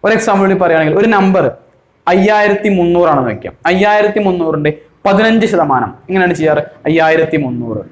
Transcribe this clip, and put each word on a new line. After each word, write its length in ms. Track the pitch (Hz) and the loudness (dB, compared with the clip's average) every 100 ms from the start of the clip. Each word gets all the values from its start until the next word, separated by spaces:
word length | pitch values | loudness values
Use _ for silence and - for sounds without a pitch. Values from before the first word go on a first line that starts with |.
ഒരു 80 | 190 | 0
എക്സാമ്പിൾ 340 | 220 226 196 190 | -2 0 0 2
കൂടി 120 | 185 | 0
പറയുകയാണെങ്കിൽ 400 | 180 160 156 165 | 0 2 0 0
ഒരു 100 | 226 | 2
നമ്പർ 420 | 208 190 190 139 - _ _ _ _ - | 2 2 2 0 -4 _ _ _ _ 0
അയ്യായിരത്തി 600 | 185 190 214 208 202 208 | 2 2 2 0 0 -2
മുന്നൂറാണെന്ന് 600 | 190 170 175 175 143 123 | 0 0 2 2 0 -2
വെക്കാം. 220 | 101 90 - 165 | -6 -12 -6 -2
അയ്യായിരത്തി 520 | 185 208 208 208 214 | 0 2 2 0 0
മുന്നൂറിന്റെ 540 | 196 180 160 151 147 151 - _ 202 | -2 -2 -2 -2 -4 -4 -14 _ 0
പതിനഞ്ച് 400 | 196 220 220 - | 2 2 2 0
ശതമാനം 480 | 185 147 131 110 - - | 0 0 -2 -4 -10 -6
എങ്ങനെയാണ് 260 | 190 180 | -2 0
ചെയ്യാറ്? 240 | 156 156 147 | 0 0 0
അയ്യായിരത്തി 800 | 147 - 160 165 160 160 160 160 | -4 -8 -2 0 2 0 0 -2
മുന്നൂറ്. 420 | 135 123 117 107 95 | -4 -6 -8 -10 -12